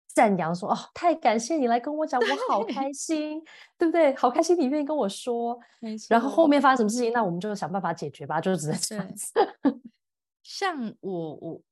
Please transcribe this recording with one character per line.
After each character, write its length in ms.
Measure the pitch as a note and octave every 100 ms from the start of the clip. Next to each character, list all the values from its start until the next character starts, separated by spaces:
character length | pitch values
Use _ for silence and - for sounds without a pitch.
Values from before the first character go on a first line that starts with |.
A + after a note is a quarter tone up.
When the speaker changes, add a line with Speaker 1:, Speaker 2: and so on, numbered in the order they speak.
| -
Speaker 1:
赞 220 | - A#3 F#3
扬 160 | D#3+
说 160 | F3 G3+
：“哦， 80 | A#3 -
太 180 | - E4+
感 260 | D#4+ B3+ A3
谢 160 | A#3 E4
你 100 | B3
来 140 | A#3+
跟 120 | C4+ D4+
我 100 | D#4
讲， 140 | B3+
Speaker 2:
<laughs> 20 |
对。 80 | A4
Speaker 1:
我 60 | E4 B4+
好 160 | A3
开 280 | G#3+ C#4 C4+
心。” 500 | C#4 - D#4 D4+ D#4 D#4+ - - _
对 120 | E4
不 20 |
对 240 | E4+ D4+
？“好 160 | C4+ B3
开 100 | B3
心 160 | E4 F4
你 100 | B3+
愿 140 | D4+
意 40 |
跟 120 | C#4 D4+
我 120 | G3+
说。” 500 | - - A#3 A#3 A#3+ - _
Speaker 2:
没 180 | A3+ A3
错。 80 | -
Speaker 1:
然 100 | A#3
后 80 | C4
后 180 | D4+ D#4+
面 160 | C#4+
发 140 | C4+ C4
生 0 |
什 60 |
么 40 | G#3+
事 100 | A#3+
情， 100 | A#3
那 120 | A#3+
我 60 | G3+
们 100 | F3
就 120 | G#3+ G#3
想 140 | D3+
办 100 | F#3+
法 100 | F3
解 160 | E3 D3
决 160 | -
吧， 160 | C#3 D#3
就 140 | F#3
只 140 | F#3 D3+
能 100 | F3
这 160 | -
样 200 | G#3+ F#3+ G#3
子。 160 | -
Speaker 2:
对。 380 | - G4+ - C#4
Speaker 1:
<laughs> 200 | - - - _ _ _ _
Speaker 2:
像 520 | - - F#4+ D#4 A3 -
我， 340 | F#3+ F3+ D#3+ -
我， 260 | E3 - _